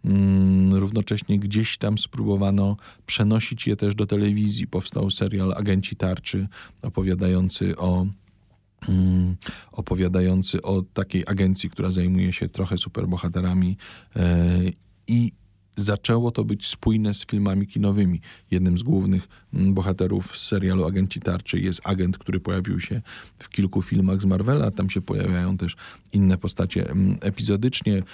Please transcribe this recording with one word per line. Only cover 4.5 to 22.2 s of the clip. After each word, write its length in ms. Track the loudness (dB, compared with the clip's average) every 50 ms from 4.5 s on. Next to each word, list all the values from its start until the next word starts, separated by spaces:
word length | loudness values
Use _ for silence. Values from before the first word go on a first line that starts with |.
| 0 -2 -6
Powstał 440 | -4 -4 -6 -6 -4 -4 -2 -2 -2
serial 420 | -2 -2 -2 -2 0 0 0 0 -2
Agenci 420 | -2 0 0 0 0 0 -2 -6
Tarczy, 520 | -4 -2 -2 -2 -4 -6 -6 -4 -4 -4 -4 -8 -14 -20 -20 -20 -10
opowiadający 960 | -10 -6 -4 -2 0 0 0 2 2 2 2 2 2 0 -2 -2 -2 -2 -2
o, 280 | -2 0 0 0 2 0 -2 -4 -8 _ _ _ _ _ _ _ _ _ _ _ _ -4 0
mm, 460 | 2 4 4 4 4 2 2 0 -2 -4 -8 -14 -14 -16 -20 _
opowiadający 920 | -10 -10 -4 -4 0 0 0 2 2 2 2 4 2 2 0 0 -4 -4
o 200 | -2 -2 -2 -2
takiej 420 | -2 -4 _ -6 -4 -2 -2 -4 -2
agencji, 420 | -2 0 0 2 2 2 0 -2 -8
która 220 | -6 -4 -4 -2
zajmuje 420 | 0 0 2 2 2 2 2 0 0
się 160 | -2 -6 -6
trochę 280 | -4 -4 -4 -2 -2
superbohaterami, 1000 | -4 -4 -6 -6 -6 -4 -2 -2 -2 -4 -4 -2 -2 -2 0 2 2 2 0 0 -4 -8 -20 -20 -20 -20 -10 _
e, 340 | 0 2 2 4 4 4 4 4 2 2 0 -4 _ _ _ _ _ _
i 240 | 0 2 2 2 0 -2 _ -20 _ _ _ _ _ _
zaczęło 560 | -4 -2 -2 -2 -2 0 0 2 2 2 0
to 120 | 0 0 -2
być 240 | -2 -2 -4 -4
spójne 460 | -8 -8 0 0 2 2 2 2 0 -2
z 120 | -4 -6
filmami 420 | -4 -2 0 0 2 2 0 0
kinowymi. 540 | -2 -2 0 0 2 2 2 2 2 2 -2 -4 -12 -20 -20 _ _
Jednym 260 | 0 2 2 2 2
z 60 | 2 2
głównych, 440 | 0 0 2 2 2 0 0 -2 -6 -18 -20 _ _ -2
mm, 200 | 2 2 4 2
bohaterów 640 | 2 0 -2 0 0 0 0 0 -2 -4 -6 -10
z 100 | -10 -6
serialu 380 | -2 -2 0 0 0 0 2 0
Agenci 340 | 0 0 0 -2 -2 -4 -6
Tarczy 400 | -4 -4 -4 -4 -4 -4 -2 -2
jest 220 | 0 -2 -4 -4 -4
agent, 340 | -4 -2 0 0 -2 -2
który 220 | -4